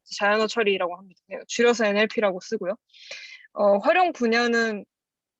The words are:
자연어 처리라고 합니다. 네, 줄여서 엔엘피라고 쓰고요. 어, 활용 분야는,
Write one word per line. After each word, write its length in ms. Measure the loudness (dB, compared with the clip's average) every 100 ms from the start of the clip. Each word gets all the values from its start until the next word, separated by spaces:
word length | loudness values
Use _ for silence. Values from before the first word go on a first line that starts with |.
| _ -2
자연어 300 | 0 2 0
처리라고 500 | 0 0 0 -2 -6
합니다. 240 | -16 _ _
네, 100 | -16 -8
줄여서 380 | 0 2 2 0
엔엘피라고 560 | 2 0 0 -2 -2
쓰고요. 340 | -8 -6 -6 -8 _ -20 -20 -20 -20 -20 -14
어, 240 | 0 2 4
활용 340 | 4 4 2
분야는, 720 | 0 0 2 2 0 -2 -4 -12 _ _ _ _